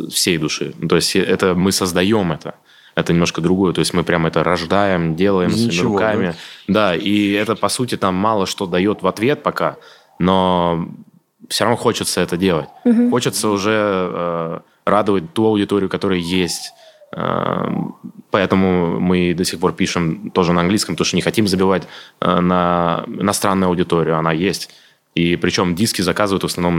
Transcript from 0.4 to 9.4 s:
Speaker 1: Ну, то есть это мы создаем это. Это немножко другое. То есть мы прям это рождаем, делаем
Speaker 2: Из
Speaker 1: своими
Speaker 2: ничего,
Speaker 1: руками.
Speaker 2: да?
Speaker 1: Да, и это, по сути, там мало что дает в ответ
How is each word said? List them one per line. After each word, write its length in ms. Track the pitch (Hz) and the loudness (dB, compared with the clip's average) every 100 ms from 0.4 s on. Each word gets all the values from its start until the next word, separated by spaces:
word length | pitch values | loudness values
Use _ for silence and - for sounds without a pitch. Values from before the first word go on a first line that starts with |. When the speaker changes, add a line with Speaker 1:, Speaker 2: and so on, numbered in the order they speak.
| 78 - 73 76 | -2 -4 -8 -6
Speaker 1:
Ну, 80 | 82 | 0
то 60 | 85 | 0
есть 200 | - 95 | 2 0
это 380 | - 95 98 90 | 0 2 2 2
мы 160 | 95 | 2
создаем 580 | 92 95 87 95 110 95 | 2 0 2 2 2 0
это. 240 | 76 - - _ - - | -4 -8 -16 _ -20 -8
Это 180 | - 80 | -4 0
немножко 280 | 85 85 - | 2 2 0
другое. 320 | 85 95 92 | 0 2 2
То 80 | 82 | 0
есть 140 | 80 | 0
мы 80 | 90 | 0
прям 240 | 80 85 82 | 0 0 2
это 160 | 82 | 0
рождаем, 720 | 80 87 82 98 101 90 82 | 0 0 0 0 0 0 0
делаем 360 | 80 98 95 87 | 0 2 2 2
Speaker 2:
Из 40 | 107 | 0
Speaker 1:
своими 120 | 117 | 0
Speaker 2:
ничего, 200 | - 120 | 0 0
Speaker 1:
руками. 420 | 98 107 110 117 - - - - | 2 0 0 -2 -6 -12 -8 0
Speaker 2:
да? 240 | 101 101 | 2 2
Speaker 1:
Да, 60 | 85 | 0
и 340 | - 104 101 | 0 2 2
это, 220 | 101 107 | 0 0
по 140 | 101 101 | -2 -2
сути, 280 | - 123 110 | -2 -4 -2
там 180 | 101 92 | 0 0
мало 280 | 107 107 92 | 0 0 -2
что 200 | - 90 | -4 -2
дает 360 | 90 101 98 | 0 2 0
в 40 | 92 | -2
ответ 360 | 95 120 147 | 0 0 0